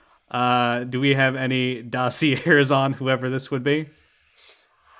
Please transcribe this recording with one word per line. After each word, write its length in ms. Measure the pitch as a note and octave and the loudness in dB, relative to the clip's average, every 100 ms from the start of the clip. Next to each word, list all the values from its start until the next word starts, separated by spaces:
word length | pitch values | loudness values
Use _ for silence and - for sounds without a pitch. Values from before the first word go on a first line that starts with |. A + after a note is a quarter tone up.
| _ _ - | _ _ -8
Uh, 540 | B2 B2 B2 A#2+ A#2+ | -2 0 2 0 -2
do 160 | B2+ B2+ | -4 -2
we 140 | C#3 | 2
have 220 | C3+ C3+ C3 | 2 2 0
any 460 | C3 C3 B2+ B2 | -2 -2 -2 -4
dossiers 920 | A#2 B2+ B2 - D#3 B2+ - D3+ C3+ | -6 -4 0 2 2 0 4 4 4
on 220 | C#3 C3+ | 2 0
whoever 360 | C3+ C3 C3 B2+ | -2 -2 -2 -2
this 200 | C3 C3+ | -6 -6
would 140 | C3+ | -4
be? 240 | C3 D3 D#3 _ _ _ _ _ - _ _ _ _ - | -2 -2 -4 _ _ _ _ _ -20 _ _ _ _ -20